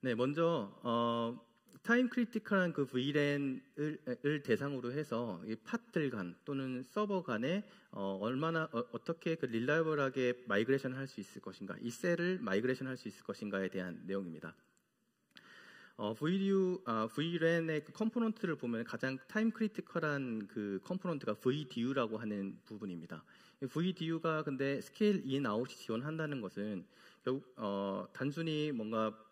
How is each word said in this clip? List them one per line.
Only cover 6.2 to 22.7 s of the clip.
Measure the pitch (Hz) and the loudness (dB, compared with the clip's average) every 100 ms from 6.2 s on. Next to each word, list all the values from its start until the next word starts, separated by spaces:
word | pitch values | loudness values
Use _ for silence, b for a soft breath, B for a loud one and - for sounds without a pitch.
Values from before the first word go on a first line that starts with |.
| 90 85 | -6 -6
또는 | - 139 131 127 | -6 -4 -4 -6
서버 | 131 - 202 135 | -4 -2 0 0
간에, | - 110 127 190 208 B B | 0 0 2 0 -2 B B
어, | - 98 95 | -6 -4 0
얼마나, | 107 131 160 165 160 | 0 0 0 0 0
어, | 117 120 | -2 -4
어떻게 | 117 - 165 - 95 | -6 -4 -4 -2 -2
그 | - | 0
릴라이블하게 | 113 123 156 160 151 135 131 127 123 - | 0 2 4 4 2 2 2 2 2 2
마이그레이션을 | 101 117 135 135 131 | 2 4 4 2 -4
할 | 135 | -6
수 | - | -8
있을 | 98 - | -10 -10
것인가, | - 92 98 104 | -12 -12 -10 -6
이 | 117 | -6
셀을 | 117 180 170 170 185 | -2 2 2 2 0
마이그레이션 | 117 95 123 131 131 | 2 2 4 0 -2
할 | 127 | -6
수 | 110 | -8
있을 | - | -12
것인가에 | - 101 107 98 95 | -10 -6 -2 0 0
대한 | 95 90 82 85 | -2 -6 -8 -4
내용입니다. | 98 90 80 82 - _ _ _ _ _ _ _ - B B B B B - | -4 -4 -8 -12 -14 _ _ _ _ _ _ _ -20 B B B B B -6
어, | 107 | -4
브이디유, | 113 151 190 196 190 185 180 | 0 0 2 4 4 4 0
아, | - 113 110 | -2 0 0
브이랜의 | - 160 170 165 170 165 156 | 0 0 4 4 4 2 -2
그 | 147 | -4
컴포넌트를 | - 220 240 226 220 175 151 | -2 0 2 0 0 -2 -2
보면 | 120 117 | -2 -2
가장 | 117 110 131 131 - | -4 -4 -4 -4 -4
타임 | 214 226 | 0 0
크리티컬한 | - 214 208 - 175 156 143 131 110 101 | 2 -2 -2 -4 -2 0 0 -2 -4 -4
그 | - 104 98 | -4 -2 -4
컴포넌트가 | - 185 180 151 - | -4 -4 -2 -2 -2
브이디유라고 | 107 127 143 147 - 117 135 117 110 | 2 2 2 -2 -2 0 2 0 0
하는 | 113 101 98 - | -2 -2 -4 -6
부분입니다. | - | -12